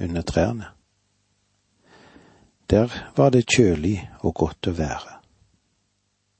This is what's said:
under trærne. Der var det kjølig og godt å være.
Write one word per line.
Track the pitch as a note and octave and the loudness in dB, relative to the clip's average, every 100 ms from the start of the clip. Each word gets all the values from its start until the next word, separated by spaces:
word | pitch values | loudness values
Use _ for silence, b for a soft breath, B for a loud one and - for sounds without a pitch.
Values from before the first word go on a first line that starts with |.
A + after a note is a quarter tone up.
under | F2+ E2+ | -6 -6
trærne. | D#2+ - F#2 A#2 G2 _ _ _ _ _ _ _ _ _ _ _ b b b b b b b _ - | -4 0 0 -2 -12 _ _ _ _ _ _ _ _ _ _ _ b b b b b b b _ 2
Der | G2+ A#2+ - - - | 2 2 -2 -12 2
var | C#3 | 4
det | B2+ - | 4 2
kjølig | - G#2 D#2 E2+ G2+ - - | 4 4 2 -2 -4 -8 -6
og | E2+ - | -6 -2
godt | D#2 - G2 | -4 -2 -8
å | |
være. | E2+ D2 - - - _ _ _ _ _ _ _ _ _ _ _ | -4 -6 -6 -14 -20 _ _ _ _ _ _ _ _ _ _ _